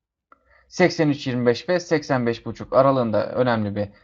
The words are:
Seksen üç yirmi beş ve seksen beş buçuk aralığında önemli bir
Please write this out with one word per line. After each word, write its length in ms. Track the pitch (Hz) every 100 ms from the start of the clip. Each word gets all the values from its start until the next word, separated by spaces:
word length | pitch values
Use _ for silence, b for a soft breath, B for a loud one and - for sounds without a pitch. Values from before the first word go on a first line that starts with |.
| _ _ _ b b b b
Seksen 420 | - 175 - 151
üç 180 | 143 135
yirmi 180 | 123 120
beş 240 | 117 -
ve 100 | 180
seksen 460 | 175 156 - 135 117
beş 200 | 117 -
buçuk 280 | 110 107
aralığında 580 | 123 135 135 117 104 -
önemli 440 | - 123 113 104 104
bir 140 | 104 b